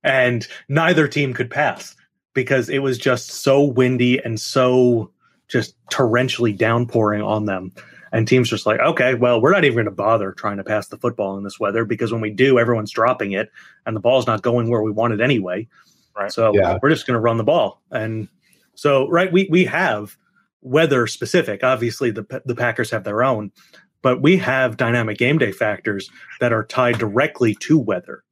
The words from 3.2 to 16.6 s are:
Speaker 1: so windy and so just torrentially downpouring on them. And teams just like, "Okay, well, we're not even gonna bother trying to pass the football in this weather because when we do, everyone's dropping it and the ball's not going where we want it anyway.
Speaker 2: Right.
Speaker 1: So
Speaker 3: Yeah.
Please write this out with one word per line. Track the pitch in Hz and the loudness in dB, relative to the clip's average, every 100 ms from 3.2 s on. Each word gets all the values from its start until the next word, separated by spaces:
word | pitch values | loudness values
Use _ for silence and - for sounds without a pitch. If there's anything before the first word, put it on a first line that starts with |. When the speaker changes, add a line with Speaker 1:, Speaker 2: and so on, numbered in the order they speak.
| - | -4
Speaker 1:
so | - - 139 | -4 2 4
windy | 143 123 127 127 123 127 | 4 4 2 4 2 2
and | 117 110 | -2 -8
so | - 135 127 127 123 117 104 _ _ _ _ | -2 0 4 4 4 2 -2 _ _ _ _
just | 131 139 _ - | -4 -4 _ -8
torrentially | - 123 120 131 - 117 | -2 2 2 -2 -2 -2
downpouring | 101 113 117 120 117 107 104 104 | 0 0 0 0 0 0 0 -2
on | 107 104 | -2 -2
them. | 95 92 - - - - | -6 -8 -16 -20 -20 -6
And | 113 113 | -2 2
teams | 127 117 | 2 2
just | 107 - | -2 -2
like, | 110 | 0
"Okay, | 135 156 127 | 0 2 0
well, | 120 123 117 | 2 2 4
we're | 131 | 4
not | 196 | 4
even | 147 117 | 2 0
gonna | 107 | -4
bother | 95 101 113 95 | -2 0 0 -2
trying | - 107 101 | -6 -8 -8
to | |
pass | 95 107 - | -4 -4 -4
the | 101 | -6
football | 123 117 98 98 | -6 -4 -6 -6
in | |
this | 98 - | -10 -6
weather | 104 110 113 | -4 -2 -4
because | 113 117 | -4 -4
when | 113 | -4
we | 110 | -6
do, | 104 131 123 | 2 4 4
everyone's | 117 117 107 | 4 0 -2
dropping | - 113 127 101 | 0 0 2 -2
it | 98 110 - - _ - | -4 -6 -10 -20 _ -8
and | 110 | -2
the | |
ball's | 117 131 117 | 2 2 2
not | 110 | -2
going | 123 120 113 | 0 0 0
where | 117 | 0
we | 107 | -2
want | 107 117 | -2 -2
it | 104 | 0
anyway. | 127 123 92 92 117 _ _ _ _ 104 | 0 0 -2 -6 -8 _ _ _ _ -8
Speaker 2:
Right. | 101 | -6
Speaker 1:
So | - 113 | 0 2
Speaker 3:
Yeah. | 101 | 4